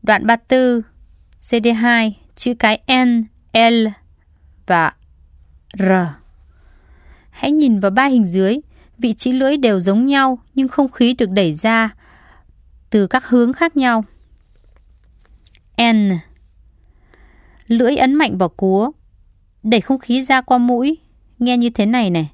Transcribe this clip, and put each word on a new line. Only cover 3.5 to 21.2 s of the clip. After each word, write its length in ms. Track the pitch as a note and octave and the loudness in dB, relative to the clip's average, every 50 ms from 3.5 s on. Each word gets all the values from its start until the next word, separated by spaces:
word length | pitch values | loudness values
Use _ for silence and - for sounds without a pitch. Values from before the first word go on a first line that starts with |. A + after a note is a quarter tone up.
| - | 0
L 340 | A3+ A3+ A#3 A#3 A#3 A3 G#3+ G3+ _ _ _ _ _ _ _ _ _ _ - _ _ _ | 2 4 4 4 2 0 -2 -4 _ _ _ _ _ _ _ _ _ _ -20 _ _ _
và 280 | - F#3 E3+ D#3+ D#3 - _ - _ _ _ - _ - - - _ _ - _ _ - | -2 0 0 0 -2 -4 _ -20 _ _ _ -20 _ -20 -20 -20 _ _ -20 _ _ -8
R. 140 | G3 F#3+ F#3+ F#3+ F#3 F3 D#3+ C#3+ - _ - _ _ - _ _ _ _ - _ _ _ _ - _ _ - - _ _ _ | -4 0 0 2 0 0 -4 -8 -14 _ -20 _ _ -20 _ _ _ _ -20 _ _ _ _ -20 _ _ -20 -20 _ _ _
Hãy 220 | _ - - C4+ | _ -6 -4 -2
nhìn 280 | D4 D#4 D4+ C4 A3 G3+ | 0 2 2 2 2 2
vào 120 | F#3+ G3 | 0 0
ba 140 | F#3+ A#3+ C4+ | 0 0 0
hình 200 | C#4+ C4 A#3+ G#3+ | 0 2 0 0
dưới, 320 | F3+ E3+ F#3+ F#3+ F#3+ A3+ C#4+ - _ _ _ _ _ _ | 0 -2 -2 0 0 -2 -4 -8 _ _ _ _ _ _
vị 160 | _ A#3 A#3+ G#3+ | _ -6 -6 -4
trí 180 | - - B3+ | -4 -4 -4
lưỡi 260 | B3+ C4 C4 C4+ D4 | -2 -2 0 -2 -2
đều 220 | D4 C4 A3+ G3+ F#3+ | 0 0 0 0 0
giống 260 | E3+ F#3+ G3 A3 B3 | 0 0 0 0 0
nhau 340 | C#4 C#4+ C#4 C4+ C4 B3+ B3 - _ _ | 0 0 0 0 0 -2 -4 -10 _ _
nhưng 140 | C4 C4+ | -4 -4
không 240 | B3+ - - C#4+ B3+ | -2 0 -2 -2 -2
khí 220 | - - B3 A#3 B3+ | 0 0 0 0 2
được 160 | B3+ B3 F#3+ | 0 -4 -2
đẩy 240 | F#3 G#3 F#3+ E3 D3+ | 0 0 0 0 -2
ra 360 | D#3 - A3 A3+ A3+ A3+ G#3+ - _ _ _ - _ _ _ _ - _ _ _ _ _ _ _ - _ _ | -2 -2 0 0 0 -2 -4 -6 _ _ _ -20 _ _ _ _ -20 _ _ _ _ _ _ _ -20 _ _
từ 180 | - G#3+ G3 | -2 -2 0
các 180 | F3+ - B3+ - | 0 -2 -4 -2
hướng 280 | - A#3+ B3 A#3+ A#3 C4 | 0 0 2 2 0 0
khác 240 | - E4+ E4+ - | -2 -4 -2 -2
nhau. 280 | C#4+ C4 B3 A#3 A3+ G#3+ - - _ _ _ - _ _ _ _ _ _ _ _ _ _ _ _ _ _ _ _ _ _ _ - _ _ - _ - _ _ _ - A#3 A#3 A3+ | -2 0 0 0 -2 -4 -8 -16 _ _ _ -20 _ _ _ _ _ _ _ _ _ _ _ _ _ _ _ _ _ _ _ -20 _ _ -20 _ -20 _ _ _ -2 0 0 2
N. 160 | A3 G#3 G3 F#3 E3 - _ - _ _ _ _ _ _ _ _ _ _ _ _ _ _ _ _ _ _ _ _ _ _ _ _ _ _ | 2 0 0 -2 -4 -8 _ -20 _ _ _ _ _ _ _ _ _ _ _ _ _ _ _ _ _ _ _ _ _ _ _ _ _ _
Lưỡi 300 | - A#3 A#3 B3 A#3 D4 | -4 0 0 2 0 2
ấn 160 | - - C4 C#4 | 2 2 2 2
mạnh 240 | D4+ D#4 A3+ - | 2 0 0 0
vào 120 | F#3 F#3 F3 | -2 -4 -4
cúa, 420 | _ - G3+ F#3+ F#3+ G3 A3 C#4 D#4 _ _ _ _ _ _ _ _ _ _ _ _ _ - | _ -4 -2 0 0 0 0 -2 -6 _ _ _ _ _ _ _ _ _ _ _ _ _ -2
đẩy 180 | A3 A#3 A3 | 0 0 0
không 180 | - - C4+ C4 | 0 0 -4 -4
khí 240 | - - A#3+ C4 C4 | -2 -2 -2 -2 0
ra 180 | C4 C4+ C4 | 0 -2 -2
qua 160 | B3+ - C4 | 0 0 0
mũi. 400 | B3 A#3+ B3 B3 A#3 B3+ C#4+ D#4+ - _ _ _ _ | 2 2 0 0 0 -2 -2 -4 -6 _ _ _ _